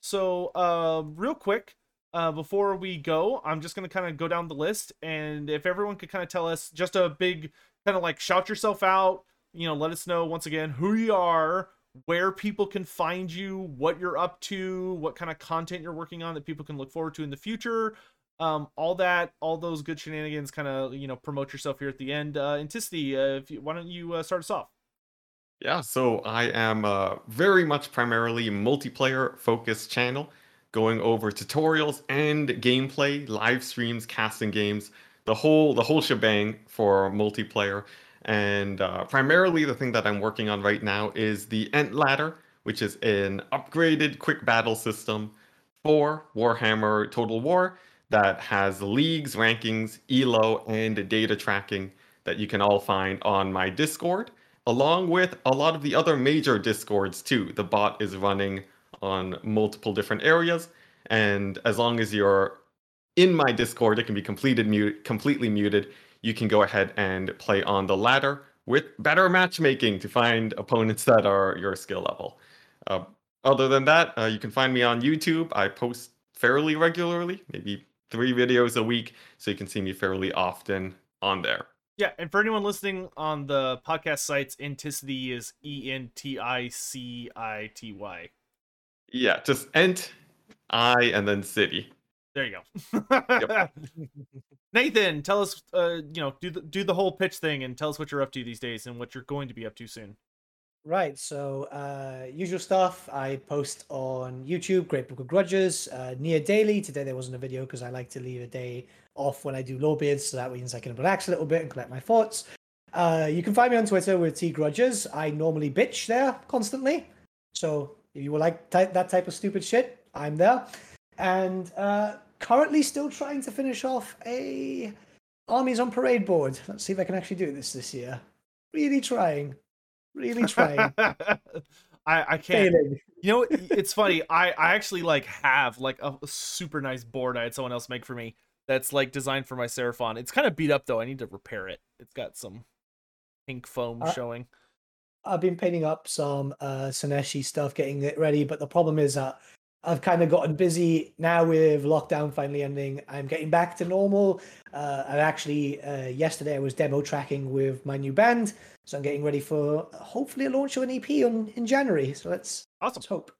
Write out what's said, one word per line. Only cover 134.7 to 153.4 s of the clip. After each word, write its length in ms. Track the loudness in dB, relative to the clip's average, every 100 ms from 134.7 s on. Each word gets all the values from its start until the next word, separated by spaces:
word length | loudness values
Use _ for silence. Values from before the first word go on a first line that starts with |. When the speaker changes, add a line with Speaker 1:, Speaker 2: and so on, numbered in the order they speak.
| 2
Speaker 1:
actually, 280 | 0 -4
like, 220 | 2 0 0
have, 540 | -2 2 4 2 -2
like, 200 | -6 -6
a, 160 | -8 -8
a 60 | -12
super 540 | -10 -8 -8 -8 -6
nice 240 | -6 -8 -8
board 320 | -4 -2 -2
I 60 |
had 120 | -4 -6
someone 160 | -6
else 160 | -6 -6
make 180 | -10 -10
for 80 |
me 220 | -12 -12 -16 _ _ -2
that's, 240 | 0 0
like, 220 | -2 -2
designed 340 | -2 -4 -4 -4
for 80 | -6
my 100 | -6
Seraphon. 520 | -2 -4 -2 -4 -4
It's 140 | -2
kinda 200 | 0 2
beat 180 | 0 0
up, 160 | 0 0
though. 140 | -4
I 60 | -4
need 140 | -8
to 80 | -12
repair 420 | -14 -14 -12 -10
it. 100 | -14 _ _
It's 140 | -20
got 220 | -12 -12 -12
some 300 | -16 -16 -20 _ _ _ _ _ _ _ -14
pink 180 | -14 -12
foam 380 | -6 -6 -4
Speaker 3:
Uh, 80 | -4
Speaker 1:
showing. 360 | -4 -6 -8 -14 _ _ _ _ _ _ _
Speaker 3:
I've 160 | -4 0
been 160 | 0 2
painting 300 | 0 0 0
up 240 | -2 -6
some, 440 | -4 -2 -2 -4 -6
uh, 300 | -8 -6 -6
Sineshi 540 | -4 -2 -2 -2 -6 -6
stuff, 280 | -2 -4
getting 300 | -2 -2 0
it 140 | -4 0
ready, 260 | 2 2
but 160 | 2 -2
the 80 | -2
problem 320 | 2 4 4
is 140 | 2
that 260 | 2 -4 -8 _ _ _ _ -4
I've 160 | 0
kinda 240 | 2 4 6
gotten 280 | 4 2 2
busy 580 | 2 4 4 2 0 _
now 260 | 2 4
with 400 | 6 6 6 6
lockdown 480 | 4 2 2 -2 -2
finally 320 | -2 -4 -4
ending. 380 | -4 -4 -6 -8 -10
I'm 180 | -10 -6
getting 220 | -6